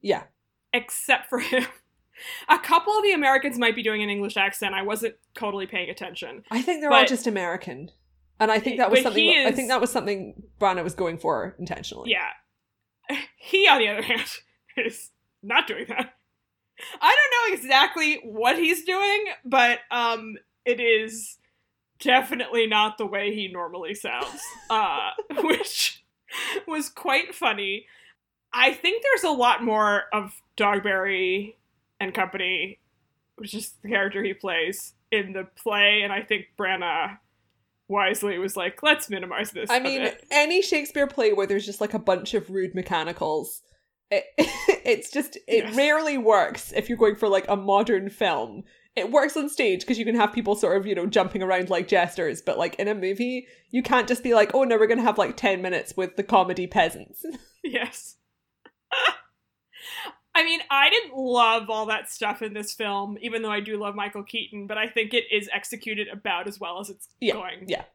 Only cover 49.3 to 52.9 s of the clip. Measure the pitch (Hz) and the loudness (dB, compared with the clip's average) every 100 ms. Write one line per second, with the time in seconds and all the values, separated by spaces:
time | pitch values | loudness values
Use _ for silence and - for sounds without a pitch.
49.3 | 311 294 - 247 185 - 226 226 233 208 | -2 -6 0 0 0 -2 -2 0 2 2
50.3 | - 196 208 196 190 196 185 180 220 185 | 0 -2 0 2 2 0 -2 0 2 0
51.3 | 208 185 185 185 180 180 196 175 - 165 | -2 0 0 0 -2 2 2 2 0 -4
52.3 | 165 - - 170 - 202 | -4 -4 -2 -2 -2 -4